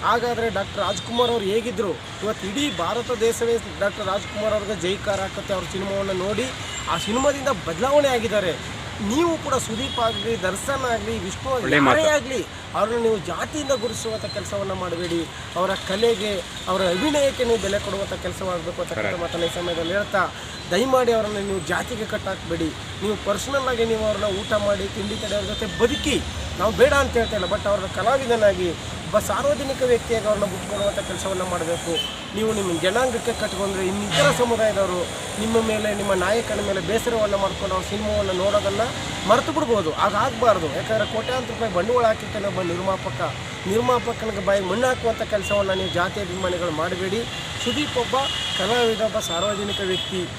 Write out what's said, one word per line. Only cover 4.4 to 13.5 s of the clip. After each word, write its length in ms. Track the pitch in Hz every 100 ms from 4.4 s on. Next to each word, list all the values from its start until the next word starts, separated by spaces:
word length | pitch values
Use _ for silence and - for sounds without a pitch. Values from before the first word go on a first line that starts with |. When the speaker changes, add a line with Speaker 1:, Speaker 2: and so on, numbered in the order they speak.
| 214
Speaker 1:
ಅವ್ರಿಗೆ 280 | 214 202 208
ಜೈಕಾರ 400 | 170 202 208 196
ಹಾಕುತ್ತೆ. 320 | 190 - 185
ಅವ್ರ 120 | 190 175
ಸಿನಿಮಾವನ್ನ 400 | 185 190 196 196
ನೋಡಿ 380 | 185 190 208 254 - - - -
ಆ 80 | 165
ಸಿನಿಮಾದಿಂದ 500 | 156 226 277 277 269
ಬದಲಾವಣೆ 600 | 262 165 165 240 294 277
ಆಗಿದ್ದಾರೆ. 760 | 247 214 208 190 151 - - - -
ನೀವು 360 | 202 254 339 320
ಕೂಡ 160 | 285
ಸುದೀಪ್ 460 | 262 - 220 269 -
ಆಗ್ಲಿ, 420 | 226 214 214 226
ದರ್ಶನ್ 440 | 185 190 - 277 254
ಆಗ್ಲಿ, 340 | 233 202 226
ವಿಷ್ಣು 320 | 185 - 262
ಆಗ್ಲಿ, 120 | 262
Speaker 2:
ಒಳ್ಳೆ 160 | 190 277
ಮಾತು. 200 | 269 254
Speaker 1:
ಯಾರೇ 120 | 311
ಆಗ್ಲಿ, 340 | 302 247 262 165 - - 160
ಅವ್ರನ್ನ 280 | 208 233
ನೀವು 140 | 226 220
ಜಾತಿಯಿಂದ 540 | 165 165 247